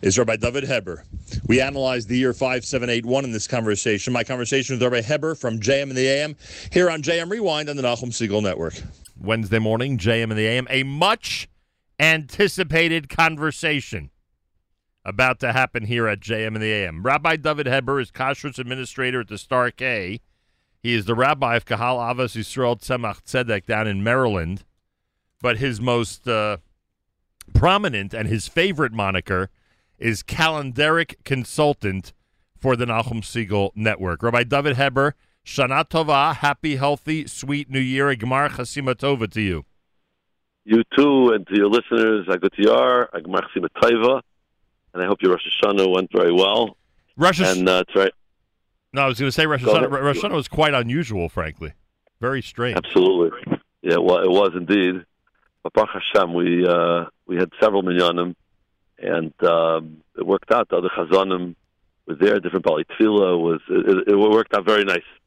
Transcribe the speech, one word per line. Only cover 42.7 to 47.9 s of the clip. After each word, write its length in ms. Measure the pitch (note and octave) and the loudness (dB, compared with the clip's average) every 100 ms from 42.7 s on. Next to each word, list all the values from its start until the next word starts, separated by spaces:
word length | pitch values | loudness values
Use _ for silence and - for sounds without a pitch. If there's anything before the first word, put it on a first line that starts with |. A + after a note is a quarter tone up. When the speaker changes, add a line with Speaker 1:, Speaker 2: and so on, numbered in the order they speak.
| A#2+ B2+ B2 | 4 4 2
Speaker 2:
a 160 | B2 - | 0 -6
Gmar 180 | D#2+ F#2 - - | -6 -6 -4 -6
Chasima 120 | E2 - | -6 2
Tova, 380 | A#2+ A#2 A#2 C3+ - _ _ _ _ _ _ | 2 4 2 0 -4 _ _ _ _ _ _
and 80 | F2+ | -6
I 40 | F2+ | -2
hope 120 | G2+ | 2
your 120 | F#2 | 2
Rosh 100 | F2+ - - | 2 -2 0
Hashanah 300 | G#2 G2+ F#2+ | 0 4 4
went 180 | F2+ F#2 | 2 2
very 200 | F#2 F2+ | 2 4
well. 440 | F2 F#2+ G#2+ A2+ - _ _ _ - | 4 4 4 0 -4 _ _ _ 2
Speaker 1:
Rosh 220 | E3+ E3+ | 2 4
Hash- 160 | F#3 F#2 | 2 4
Speaker 2:
And, 100 | F#2 | 4
uh, 80 | F#2 | 4
that's 160 | F#2 | 2